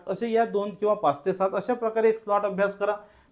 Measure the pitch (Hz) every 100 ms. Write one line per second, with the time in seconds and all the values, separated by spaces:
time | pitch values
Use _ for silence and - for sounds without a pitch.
0 | - 190 233 220 226 202 202 185 208 208
1 | 165 180 190 190 190 196 185 240 226 220
2 | 220 220 208 202 202 185 202 196 202 208
3 | - _ _